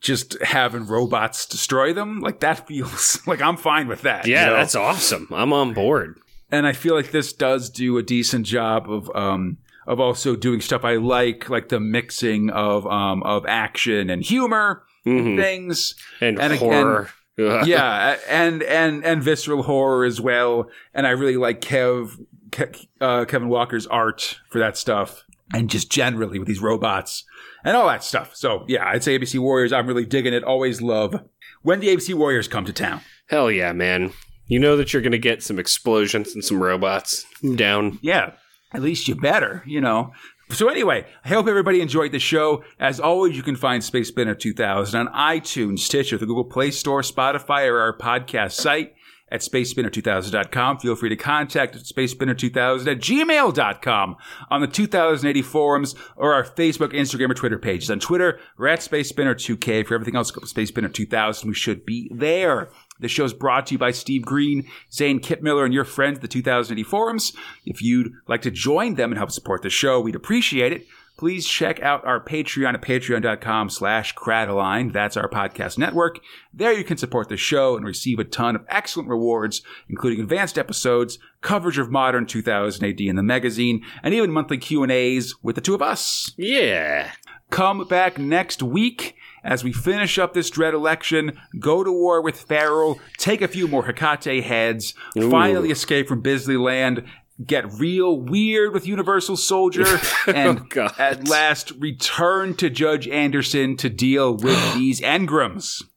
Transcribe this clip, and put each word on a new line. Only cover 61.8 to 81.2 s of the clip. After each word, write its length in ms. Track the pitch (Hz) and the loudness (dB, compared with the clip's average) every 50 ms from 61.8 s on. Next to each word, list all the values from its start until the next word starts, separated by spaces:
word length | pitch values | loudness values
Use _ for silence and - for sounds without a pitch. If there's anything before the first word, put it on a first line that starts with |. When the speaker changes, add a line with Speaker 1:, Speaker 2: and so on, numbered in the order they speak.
| - | -4
Speaker 1:
be 240 | - 113 120 - - 117 | -8 -8 -8 -8 -10 -8
there. 560 | 117 147 151 170 185 190 165 139 110 - - - - - _ - - | -4 0 0 2 2 2 2 2 0 -2 -6 -12 -20 -20 _ -20 -10
The 80 | 120 113 | -8 -6
show's 260 | - - 143 127 104 | -2 0 0 -2 -2
brought 320 | - 131 135 123 135 135 | -2 0 2 2 2 0
to 80 | - 139 | 0 -2
you 40 | 117 | 0
by 120 | 127 123 | 0 0
Steve 320 | 123 - - - 139 131 113 | 0 -2 -4 -2 -2 -2 -2
Green, 420 | 120 135 143 143 147 147 139 135 - - - - _ | 0 0 0 2 2 0 -2 -2 -6 -12 -20 -20 _
Zane 300 | - - 147 143 135 131 | -6 -2 0 0 0 0
Kittmiller, 440 | 131 - 165 - 151 151 147 143 139 | 0 -2 -4 -2 0 0 2 2 2
and 80 | 127 127 | 2 2
your 100 | 139 131 | 0 -2
friends, 360 | - - - 135 143 139 131 | -2 -2 0 0 0 0 -4
the 80 | 123 110 | -8 -6
two 120 | - 127 | -6 -4
thousand 340 | 120 135 123 120 117 117 117 107 | -2 0 0 0 0 -2 -4 -6
eighty 60 | 107 | -4
forums. 480 | - 202 208 220 226 226 220 - - - - - - - - - | -2 0 0 0 0 -2 -2 -4 -4 -6 -8 -18 -20 -20 -16 -12
If 180 | - - - 110 | -12 -10 -4 0
you'd 300 | 117 123 123 120 113 - - _ - | 2 2 2 2 0 -4 -14 _ -4
like 140 | 117 113 - | -4 -2 -2
to 80 | 127 95 | -4 -6
join 420 | 85 - 135 147 175 220 240 196 | -4 -2 0 2 2 2 0 0
them 160 | 135 120 117 | 0 0 -2
and 80 | 117 104 | 0 -2
help 140 | 104 101 - | -4 -6 -6
support 300 | - - - 95 90 - | -10 -6 -4 -4 -4 -2
the 80 | 95 | -2
show, 300 | - - - 139 131 127 | -2 0 2 2 2 2
we'd 140 | 113 113 - | 2 0 -4
appreciate 580 | - - - 214 247 226 - 160 131 123 127 170 | -6 -4 0 0 2 2 2 2 2 0 0 0
it. 140 | - - _ - - - _ _ - | -2 -10 _ -20 -20 -20 _ _ -4
Please 280 | 156 170 185 185 156 | -2 -2 -2 -2 -4
check 340 | - - - 185 - 160 - | -4 -2 0 0 -2 -2 -2
out 240 | - 143 143 139 - | 0 0 0 0 0
our 160 | 123 127 113 - | -2 -2 -2 -2
Patreon 520 | - 156 156 147 - - 139 135 127 - | -4 -6 -6 -4 -4 -2 -2 0 0 0
at 80 | - - | -2 -2
patreon 400 | - 127 127 127 - 120 110 107 | 0 -2 -2 0 0 -2 0 0
dot 180 | 117 107 107 - | 0 -2 -2 -4
com 260 | 117 110 110 107 95 | -2 -2 -2 -2 -2
slash 440 | - - 98 98 110 110 104 - - | -4 -4 -2 0 0 0 -2 -4 -10
Crataline. 800 | - - 120 113 113 110 98 101 98 98 95 95 113 127 117 98 | -8 -2 0 0 0 2 0 0 0 0 2 0 0 -2 -2 -2
That's 240 | 101 104 104 - | -2 -2 -2 -2
our 120 | 107 101 - | -2 -4 -2
podcast 480 | - 104 98 95 - - 101 - - - | -2 -2 -4 -4 -4 -6 -8 -6 -4 -2
network. 420 | 143 - - 170 170 170 165 - _ - - - - _ _ | -2 0 2 0 0 0 -2 -6 _ -20 -20 -20 -20 _ _
There 180 | - 196 233 226 | -2 0 2 2
you 120 | 208 175 | 2 0
can 120 | - 175 - | -4 -4 -4
support 300 | - - - 120 104 - | -4 -2 -2 -2 -2 -2
the 60 | 107 95 | -4 -4
show 360 | - - 151 139 135 131 123 | -2 0 2 2 4 2 2
and 80 | 110 104 | 0 -4
receive 320 | 101 90 - - 131 120 110 | -6 -8 -6 -2 -2 -2 -2
a 60 | 107 | -2
ton 300 | - - - 120 120 113 | -6 -4 -2 -2 0 -2
of 80 | 107 - - | -2 -4 -2
excellent 400 | - 202 208 - - 170 143 117 | -4 -2 -2 -4 -8 -8 -6 -4
rewards, 540 | 120 117 117 117 117 113 107 110 104 - - - - - - - | -2 0 0 0 0 0 -2 -2 -4 -6 -10 -12 -20 -20 -14 -12
including 300 | - - - 127 113 107 | -10 -4 -2 -2 -2 -2
advanced 380 | 110 104 160 190 196 170 - 151 | -2 -2 0 0 0 -2 -2 -4
episodes, 600 | 139 - 107 - - 131 120 120 123 117 - - | -4 -4 -4 -4 0 2 2 2 2 0 -4 -14